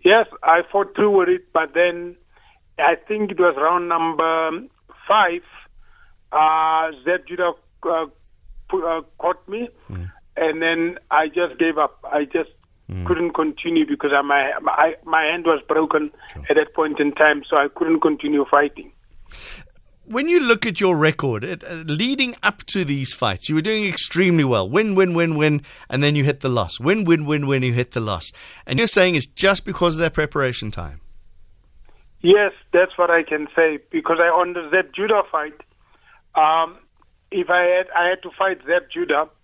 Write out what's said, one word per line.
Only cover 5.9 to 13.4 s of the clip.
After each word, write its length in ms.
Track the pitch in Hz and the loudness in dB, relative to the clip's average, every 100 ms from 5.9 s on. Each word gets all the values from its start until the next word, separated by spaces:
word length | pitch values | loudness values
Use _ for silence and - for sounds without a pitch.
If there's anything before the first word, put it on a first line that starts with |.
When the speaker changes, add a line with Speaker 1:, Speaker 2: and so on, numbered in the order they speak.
| - - _ _ | -20 -20 _ _
Speaker 1:
uh, 600 | 151 156 160 160 160 160 143 | 0 2 2 0 0 -2 -6
Zeb 240 | 131 180 - | -4 -4 -4
Judah, 260 | 175 175 156 _ _ | -4 -4 -4 _ _
uh, 220 | 170 165 156 _ _ _ - - - | -4 -4 -4 _ _ _ -20 -20 -6
pu-, 160 | 190 170 | -4 -4
uh, 160 | 165 - _ | -6 -8 _
caught 280 | 170 180 - | -4 -4 -8
me, 220 | 208 240 _ _ | -10 -10 _ _
Speaker 2:
Mm. 220 | 92 90 - _ - | -14 -14 -16 _ -4
Speaker 1:
and 240 | 160 156 | -4 -2
then 360 | 165 165 165 175 _ | -2 -2 -4 -6 _
I 180 | 151 156 | -2 0
just 300 | 156 175 131 | -2 -4 -2
gave 180 | 165 156 | -2 0
up. 220 | 147 - | -2 -4
I 220 | - 151 143 | -6 -4 -2
just 240 | 170 - _ _ _ _ | -4 -4 _ _ _ _
Speaker 2:
Mm. 160 | 95 90 | -10 -4
Speaker 1:
couldn't 260 | 175 175 | -2 -2
continue 520 | 156 | -2